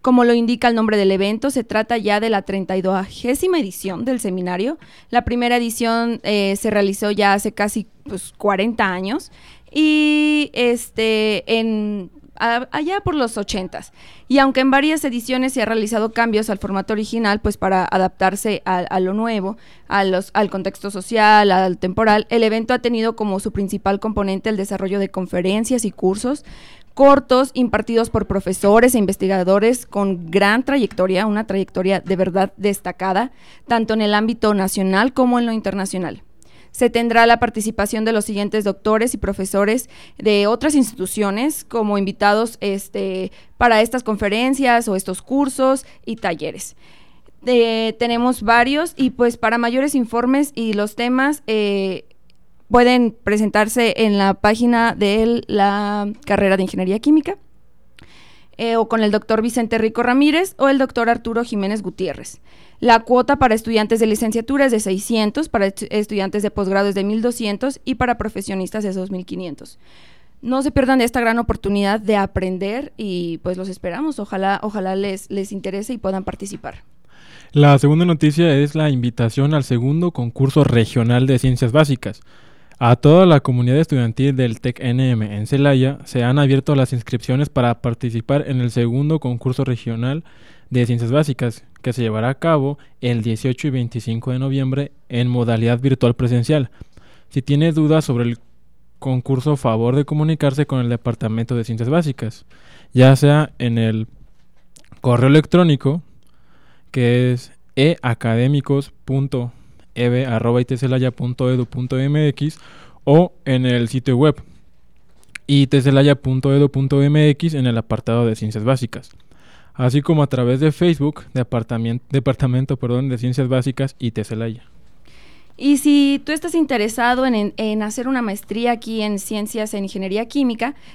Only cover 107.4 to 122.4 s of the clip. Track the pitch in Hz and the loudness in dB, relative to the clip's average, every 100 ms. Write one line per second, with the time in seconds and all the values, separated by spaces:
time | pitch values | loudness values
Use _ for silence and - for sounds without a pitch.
107.4 | - - - - 147 170 123 113 117 113 | -6 -20 -8 0 2 2 -2 -2 0 0
108.4 | 127 143 131 139 139 - - 135 139 131 | 2 0 0 -4 -4 -14 -4 -4 -2 -4
109.4 | 120 - - - - - 120 123 131 113 | -6 -12 -20 -20 -14 -2 0 0 0 0
110.4 | 117 120 123 127 127 131 127 - 123 123 | 2 0 0 -2 0 0 0 -2 -6 -2
111.4 | 127 127 120 123 127 131 139 151 151 - | 0 0 -2 -6 -4 -2 0 2 2 0
112.4 | 147 - - - - - - 151 180 - | -4 -6 -20 -20 -20 -8 4 6 6 -2
113.4 | - 127 127 123 117 131 135 123 151 - | -2 0 2 0 0 -2 0 4 4 2
114.4 | - - - - - - - - - - | -10 -20 -20 -20 -20 -20 -20 -20 -20 -18
115.4 | - 143 135 139 131 135 143 139 131 131 | 0 2 4 2 4 4 4 2 0 -2
116.4 | 139 139 143 135 135 139 143 151 151 139 | 2 2 2 0 0 2 4 4 4 2
117.4 | 170 147 127 113 - 110 - 117 117 110 | -2 0 0 -2 -2 -4 0 0 0 -2
118.4 | 107 110 110 131 123 - - - - - | -4 -2 0 0 -2 -10 -16 -20 -20 -20
119.4 | - - - - 123 143 139 156 139 123 | -20 -20 -18 -2 0 2 2 2 2 2
120.4 | 123 131 156 - 175 151 143 - - 131 | 0 2 0 2 0 2 -2 -4 -8 -6
121.4 | 120 117 113 117 117 120 - 139 131 123 | -2 -4 -4 -4 -4 -4 -2 -2 0 0